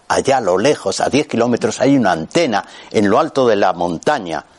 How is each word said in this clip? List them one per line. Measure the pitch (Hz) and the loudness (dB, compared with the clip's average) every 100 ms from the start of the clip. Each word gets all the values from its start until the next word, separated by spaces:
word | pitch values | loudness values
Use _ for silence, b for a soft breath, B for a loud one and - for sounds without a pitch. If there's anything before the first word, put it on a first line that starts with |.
| - | -4
allá | 92 131 131 | -2 0 0
a | |
lo | 98 92 | 2 2
lejos, | 131 147 - - | 2 0 -4 -2
a | - | -2
diez | 131 - | -2 -2
kilómetros, | 113 120 113 113 - | 0 0 0 -2 0
hay | 135 139 | 2 2
una | 98 | 2
antena | 82 - 170 156 101 - B B | 0 -2 -2 0 -2 -6 B B
en | 110 101 | 0 2
lo | 123 | 2
alto | 160 139 123 | 0 0 2
de | 104 | 2
la | 98 | 2
montaña". | 87 87 82 - 147 87 76 - | 0 -4 -2 -4 -4 -4 -10 -10